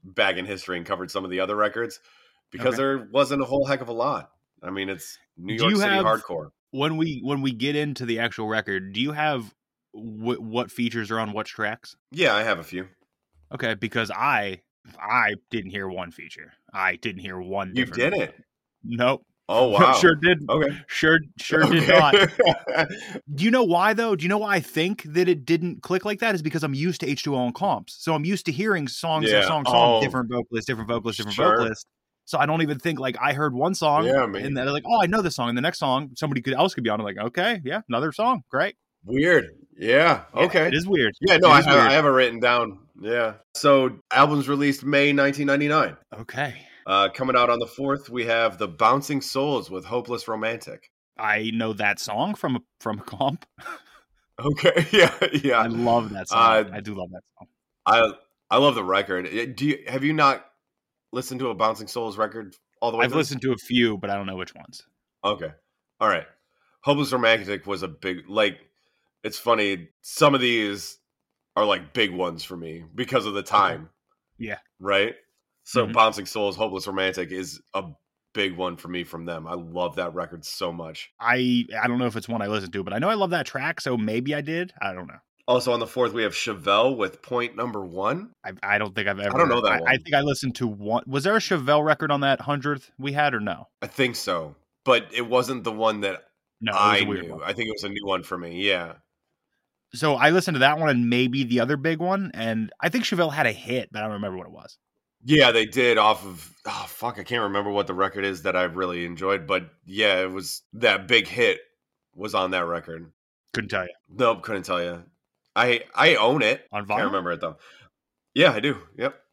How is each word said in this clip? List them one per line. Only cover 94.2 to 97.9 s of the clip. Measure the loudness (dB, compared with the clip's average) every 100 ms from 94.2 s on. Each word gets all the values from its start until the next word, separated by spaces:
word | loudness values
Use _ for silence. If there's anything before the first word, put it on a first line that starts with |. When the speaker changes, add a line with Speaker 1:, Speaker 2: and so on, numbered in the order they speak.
| -4 -4 -4 -14 _ _
Speaker 1:
but | 2 2 2
it | -6 0
wasn't | 0 0 -4
the | -6
one | 0 0 0
that | -4 -6 _ _ _ _
Speaker 2:
No, | -2
it | 2
was |
Speaker 1:
I | 4 4
Speaker 2:
a | 2
weird | -2 -6
Speaker 1:
knew. | -10
Speaker 2:
one. |
Speaker 1:
I | -8
think | -6 -6
it |
was | -6
a |
new | -8